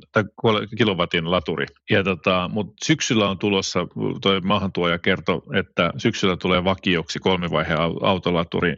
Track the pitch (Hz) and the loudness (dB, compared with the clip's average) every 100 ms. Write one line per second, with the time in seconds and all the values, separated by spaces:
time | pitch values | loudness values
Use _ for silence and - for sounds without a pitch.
0 | - 110 95 - 117 107 107 110 110 87 | -2 -2 -2 -2 0 0 -2 0 2 2
1 | 85 87 82 90 85 78 71 - - 107 | 0 0 2 0 0 -4 -4 -6 0 0
2 | 95 90 104 92 90 107 101 - - 156 | 2 0 0 0 0 -4 -6 -8 -2 -2
3 | - 110 101 95 107 98 95 92 85 - | 2 2 2 0 0 0 0 -4 -4 -4
4 | 104 90 98 98 92 101 98 90 87 85 | -4 -2 0 0 2 0 0 0 0 0
5 | 98 90 82 85 - 110 87 - 85 - | 0 -2 0 -4 -2 -4 -2 -2 -2 0
6 | 117 - 98 85 95 92 90 95 98 85 | -2 0 0 0 0 2 2 0 0 0
7 | 78 - 95 92 87 80 78 80 82 90 | -2 -4 0 0 0 -2 0 0 0 0
8 | 101 92 87 87 85 92 90 | 0 2 2 0 0 0 0